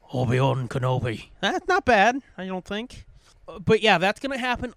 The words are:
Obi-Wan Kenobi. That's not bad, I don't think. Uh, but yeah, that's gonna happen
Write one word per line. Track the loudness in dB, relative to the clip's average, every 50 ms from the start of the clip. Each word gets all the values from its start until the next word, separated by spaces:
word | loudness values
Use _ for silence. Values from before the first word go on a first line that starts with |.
| _ -8 -4
Obi-Wan | -4 -2 0 0 2 2 0 0 -2 -4
Kenobi. | -6 -6 -4 -2 -2 -2 -2 -2 -4 -6 -8 -10 -16 -14 _
That's | -4 -4 -4 -4 -2
not | 0 0 0 4
bad, | 4 6 6 6 4 4 0 -8 _ _
I | -12 -10
don't | -8 -8 -8 -8
think. | -8 -8 -8 -8 -10 -14 -20 -20 -20 -20 -20 _ _ _ _ _
Uh, | -18 -16 -8
but | 2 2 4 4
yeah, | 6 4 4
that's | 4 4 0 0 -2
gonna | -6 -8 -6
happen | -4 -4 -4 -4 -4 -6 -10 -12